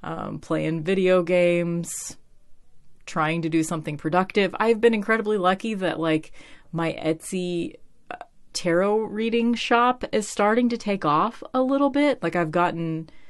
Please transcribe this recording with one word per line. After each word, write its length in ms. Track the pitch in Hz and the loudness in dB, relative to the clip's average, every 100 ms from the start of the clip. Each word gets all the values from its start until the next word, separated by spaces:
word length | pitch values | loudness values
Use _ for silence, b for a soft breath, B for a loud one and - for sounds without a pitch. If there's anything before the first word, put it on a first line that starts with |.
um, 360 | - - 101 151 | -10 -8 -8 -10
playing 440 | - 156 156 165 | -4 -4 -2 -4
video 400 | 156 190 185 185 | -2 0 4 4
games, 920 | 170 180 175 175 175 170 170 - - - - - - - - - - - - | 4 2 4 2 0 -4 -6 -10 -12 -16 -20 -20 -20 -20 -20 -20 -20 -20 -10
trying 360 | - 156 165 | -4 -2 -2
to 60 | 165 | -2
do 140 | 165 | -2
something 320 | 156 165 151 147 | -2 -4 -6 -8
productive. 580 | 160 175 185 - 190 - | -2 0 0 0 0 0
I've 220 | 220 226 | 0 4
been 140 | 233 | 4
incredibly 420 | 220 202 226 214 214 | 2 0 0 0 2
lucky 380 | 180 196 226 | 2 0 -2
that, 240 | 214 185 - | -2 -2 0
like, 340 | 160 160 156 B B B B | 0 0 -2 B B B B
my 220 | 160 165 | -4 -4
Etsy, 840 | - 156 160 - 190 180 175 - - - - - | -2 -2 -2 -4 -4 -2 -4 -6 -10 -20 -20 -14
uh, 80 | - - - - | -14 -14 -20 -14
tarot 460 | - 180 170 196 214 | -6 0 2 4 2
reading 560 | 220 208 226 233 233 | -2 -4 0 2 2
shop 500 | 233 - 233 240 254 - | 0 2 4 4 2 -2
is 160 | 214 202 | -2 -2
starting 400 | - 208 226 247 | 0 4 4 2
to 100 | 233 | 0
take 260 | 214 196 | -2 -2
off 380 | 160 151 196 - - | 2 2 2 -2 -6
a 80 | 254 | -2
little 300 | 262 277 285 | 2 2 2
bit. 320 | 269 294 262 | 4 2 2
Like, 140 | 165 180 | 0 0
I've 160 | 165 | 0
gotten, 580 | 165 175 165 165 160 160 b b | 2 0 0 -4 -4 -8 b b